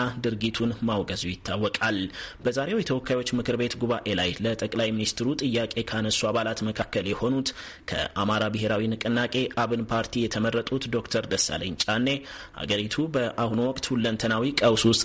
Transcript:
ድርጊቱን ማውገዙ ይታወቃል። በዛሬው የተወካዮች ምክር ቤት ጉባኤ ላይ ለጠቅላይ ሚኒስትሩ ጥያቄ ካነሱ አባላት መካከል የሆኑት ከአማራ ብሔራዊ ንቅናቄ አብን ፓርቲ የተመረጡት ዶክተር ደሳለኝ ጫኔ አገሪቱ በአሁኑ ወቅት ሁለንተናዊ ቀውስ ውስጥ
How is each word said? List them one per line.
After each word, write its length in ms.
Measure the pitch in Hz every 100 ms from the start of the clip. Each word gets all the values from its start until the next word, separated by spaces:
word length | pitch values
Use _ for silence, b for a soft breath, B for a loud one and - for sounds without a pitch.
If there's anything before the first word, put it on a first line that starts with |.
| 123 120
ድርጊቱን 540 | 120 107 113 - 117 113
ማውገዙ 440 | 113 104 92 92 90
ይታወቃል። 720 | 90 - 98 104 - 110 101 95 B B B
በዛሬው 400 | 123 123 143 220
የተወካዮች 520 | - 131 - 127 123
ምክር 260 | 123 120 117
ቤት 180 | 120 120
ጉባኤ 280 | 117 117 107
ላይ 160 | 92 90 87
ለጠቅላይ 500 | 110 110 110 110 110
ሚኒስትሩ 360 | 110 107 - 123 151
ጥያቄ 340 | 143 113 113 -
ካነሱ 360 | 113 110 107 - 110
አባላት 360 | 113 113 110
መካከል 400 | 107 107 - 107 95
የሆኑት 420 | 104 123 135 131 B B B -
ከአማራ 580 | 76 76 - 101 107 107
ብሔራዊ 340 | 110 107 107 110
ንቅናቄ 460 | 110 113 117 120 123 131 -
አብን 280 | 113 117 110
ፓርቲ 280 | 113 110 123
የተመረጡት 640 | 110 110 113 117 - 135 127
ዶክተር 340 | 117 - 113 -
ደሳለኝ 460 | 95 - 78 87 -
ጫኔ 280 | - 107 131 139 B B B -
አገሪቱ 520 | - 104 107 - 160
በአሁኑ 500 | 143 120 - 117 110
ወቅት 220 | 123 131 -
ሁለንተናዊ 420 | 123 113 110 113 110 135 143
ቀውስ 220 | 107 110
ውስጥ 200 | 117 113